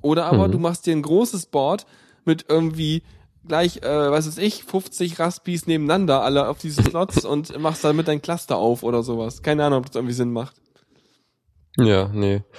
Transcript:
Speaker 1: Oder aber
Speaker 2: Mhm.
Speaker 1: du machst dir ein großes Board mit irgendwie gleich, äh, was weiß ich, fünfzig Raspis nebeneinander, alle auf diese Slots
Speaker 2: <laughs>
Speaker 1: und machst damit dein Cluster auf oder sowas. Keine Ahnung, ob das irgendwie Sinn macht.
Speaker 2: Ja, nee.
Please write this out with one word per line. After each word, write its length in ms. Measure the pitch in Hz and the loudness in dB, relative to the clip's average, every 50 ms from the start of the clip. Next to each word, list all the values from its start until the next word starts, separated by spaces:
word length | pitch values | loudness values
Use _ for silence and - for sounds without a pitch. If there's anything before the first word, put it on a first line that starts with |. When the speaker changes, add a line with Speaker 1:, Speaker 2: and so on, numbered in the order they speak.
Speaker 1:
Oder 240 | - 143 156 165 170 | 0 0 2 2 2
aber 220 | 165 156 104 95 95 | 2 4 4 4 4
Speaker 2:
Mhm. 40 | 98 | 2
Speaker 1:
du 60 | 135 | 0
machst 260 | 165 170 170 - - | 0 -2 -2 -2 -2
dir 80 | 170 160 | -2 0
ein 60 | 156 | 0
großes 440 | 143 147 160 196 240 233 - 185 160 | 0 2 2 2 2 2 -2 -6 -8
Board 400 | - - 143 135 143 185 208 - _ _ - _ _ _ _ - | -4 -2 0 0 0 0 -2 -6 _ _ -20 _ _ _ _ 0
mit 200 | 160 160 165 - - | 0 0 0 0 0
irgendwie 540 | 151 165 165 160 156 160 160 151 156 160 - - - - _ _ _ _ - - | 2 2 2 2 -2 -2 -2 -2 -2 -4 -4 -8 -20 -20 _ _ _ _ -8 -2
gleich, 300 | 156 160 175 175 - - - | 0 2 2 0 0 -2 -4
äh, 280 | 123 147 151 147 143 | -2 0 2 2 2
was 160 | 147 156 160 156 | 2 2 0 -2
weiß 100 | 156 160 | -4 -2
ich, 260 | 190 214 208 - - | -2 -2 -2 -4 -8
fünfzig 520 | - - 190 190 - - - 180 175 160 - | -4 -4 -4 -4 -4 -6 -4 -4 -4 -2 -2
Raspis 460 | 165 175 175 - - 180 175 170 - | -2 -2 -2 -4 -6 -6 -6 -4 -2
nebeneinander, 580 | 165 165 156 151 143 165 196 196 160 135 135 110 | -2 -2 0 0 2 2 2 2 2 2 2 2
alle 240 | 127 139 143 139 110 | 2 2 2 2 0
auf 100 | 147 - | -2 -6
diese 220 | - 156 147 143 113 | -8 -4 0 2 2
Slots 400 | - - 165 185 190 - - - | 2 2 0 -2 0 0 0 0
Speaker 2:
<laughs> 20 | |
Speaker 1:
und 320 | 101 147 147 156 - - 147 | 0 -2 -4 -4 -6 -8 -4
machst 240 | 156 156 160 - - | -4 -4 -2 0 0
damit 240 | 151 151 156 160 165 | 2 2 2 2 0
dein 120 | 151 147 | -2 -4
Cluster 360 | - - 175 170 - - 135 90 | -4 -4 -6 -6 -4 -4 -2 0
auf 260 | 101 117 120 120 - | 2 2 0 0 -2
oder 180 | 113 120 120 117 | -2 -2 -2 -2
sowas. 380 | 127 117 113 113 113 117 - - | -2 -4 -4 -6 -6 -8 -6 -2
Keine 200 | 151 151 151 147 | -2 0 2 2
Ahnung, 140 | 147 139 131 | 2 2 0
ob 60 | 127 - | -2 -4
das 80 | - | -6
irgendwie 180 | 123 127 123 120 | -6 -4 -4 -2
Sinn 180 | 120 123 120 120 | -2 -2 -2 -2
macht. 220 | 113 123 - - _ _ _ _ _ _ _ _ _ _ _ _ _ _ _ _ _ _ _ _ _ _ _ - - | -4 -6 -8 -12 _ _ _ _ _ _ _ _ _ _ _ _ _ _ _ _ _ _ _ _ _ _ _ 0 2
Speaker 2:
Ja, 320 | 123 110 101 98 95 101 101 | 4 4 4 4 2 0 -2
nee. 300 | 104 101 98 98 101 101 _ - | -2 0 0 0 -2 -4 _ -16